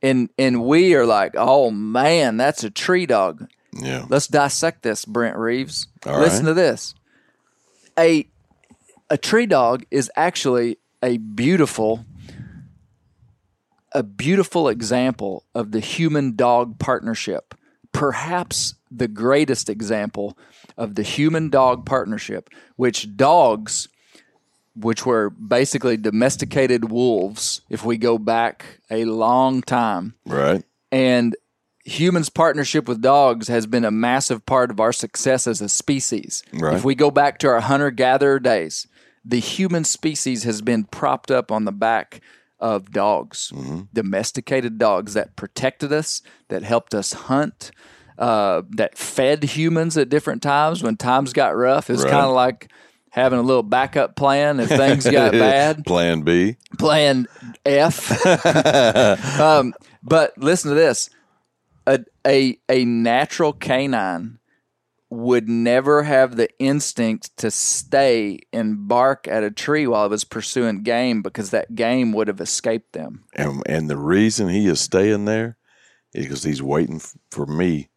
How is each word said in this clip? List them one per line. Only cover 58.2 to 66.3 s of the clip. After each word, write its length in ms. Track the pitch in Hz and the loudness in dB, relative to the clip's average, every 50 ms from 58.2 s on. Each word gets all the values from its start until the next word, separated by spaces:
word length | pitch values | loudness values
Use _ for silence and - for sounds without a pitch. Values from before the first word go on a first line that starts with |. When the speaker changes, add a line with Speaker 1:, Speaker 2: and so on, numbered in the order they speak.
| - | 4
Speaker 2:
<laughs> 1120 | 185 180 - - 175 151 160 151 - 143 139 127 113 107 107 127 104 98 - - 139 139 139 | 4 4 4 4 2 2 4 4 4 4 4 4 4 4 4 4 4 4 2 -2 -6 0 2
Speaker 1:
Um, 340 | 147 156 156 151 131 123 - - _ _ _ _ - | 4 6 6 4 4 0 -4 -12 _ _ _ _ -2
but 340 | - 160 160 151 - - - | 2 2 4 4 2 -2 -2
listen 320 | 131 147 175 180 - 151 | 0 0 0 0 0 0
to 40 | 143 | 2
this. 360 | 151 165 147 120 - - - _ _ _ _ _ _ _ _ _ _ _ _ _ _ _ | 4 4 4 2 0 -4 -8 _ _ _ _ _ _ _ _ _ _ _ _ _ _ _
A, 180 | - 135 135 - _ _ _ _ | 0 0 0 0 _ _ _ _
a, 320 | 135 139 139 135 131 123 _ _ _ | 2 4 4 4 2 -2 _ _ _
a 160 | 127 131 127 | 0 2 2
natural 680 | 120 120 117 117 117 117 127 147 - - - 175 151 143 | 2 0 0 2 2 2 2 0 0 -2 -2 0 -2 -2
canine 840 | - - - 135 127 139 139 131 113 101 95 90 85 90 113 117 - _ _ _ _ _ _ _ _ _ _ _ _ _ _ | -4 -4 -2 -2 -2 0 -2 -2 -2 -2 -4 -4 -6 -8 -12 -14 -18 _ _ _ _ _ _ _ _ _ _ _ _ _ _
would 380 | 120 117 117 123 127 120 110 110 | -12 -6 0 2 2 2 2 0
never 540 | 117 117 117 120 120 127 135 143 147 147 147 | -2 0 2 2 2 2 4 4 2 2 2
have 340 | 151 143 131 131 131 | 2 4 4 2 2